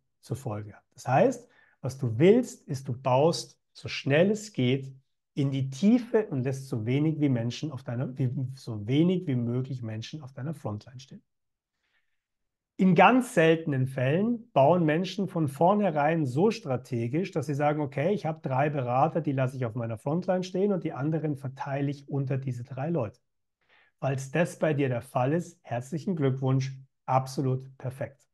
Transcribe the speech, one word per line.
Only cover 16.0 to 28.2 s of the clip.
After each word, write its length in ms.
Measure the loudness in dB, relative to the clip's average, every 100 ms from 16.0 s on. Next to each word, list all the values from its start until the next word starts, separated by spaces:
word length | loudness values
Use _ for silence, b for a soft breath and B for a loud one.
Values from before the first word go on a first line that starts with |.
| 0 0
so 280 | 0 2 2
strategisch, 800 | 0 -4 -6 -4 -4 -2 -4 -4
dass 140 | -4 -4
sie 80 |
sagen, 260 | 0 0 0
okay, 340 | -4 -2 -2
ich 120 | -2 -4
habe 140 | -6
drei 280 | -4 0 0
Berater, 500 | -2 -2 2 2 0
die 120 | -2
lasse 240 | 0 -2 -2
ich 80 |
auf 100 | -6
meiner 240 | -4 -6 -6
Frontline 460 | -4 -4 0 -2
stehen 280 | -2 -2 0
und 120 | 0
die 80 | -4
anderen 440 | -4 -2 -2 -2 -6
verteile 540 | -8 -10 -6 -2 -2
ich 180 | -4 -6
unter 300 | -6 -2 -4
diese 240 | -4 -8
drei 280 | -10 -8 -4
Leute. 280 | -2 -4 -8 _ _ _ _ b b b -6
Falls 300 | -4 -4 -4
das 260 | -2 -2 0
bei 160 | -2
dir 140 | 0 0
der 140 | -2
Fall 300 | -4 -2 0
ist, 260 | 0 -4 -16
herzlichen 520 | -8 -8 -6 -6 -4
Glückwunsch, 640 | 0 0 0 0 0 -2 -8 -18 _ -2
absolut 720 | -2 0 -4 -2 -2 -6 -12
perfekt. 480 | -12 -10 -12 _